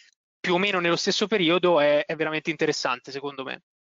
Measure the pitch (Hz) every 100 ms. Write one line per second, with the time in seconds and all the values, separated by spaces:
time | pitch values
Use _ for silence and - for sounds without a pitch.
0 | _ _ _ _ - 180 202 190 170 170
1 | - - 202 214 165 175 180 165 147 147
2 | - 156 160 156 170 151 156 147 147 123
3 | - 135 139 135 135 127 _ _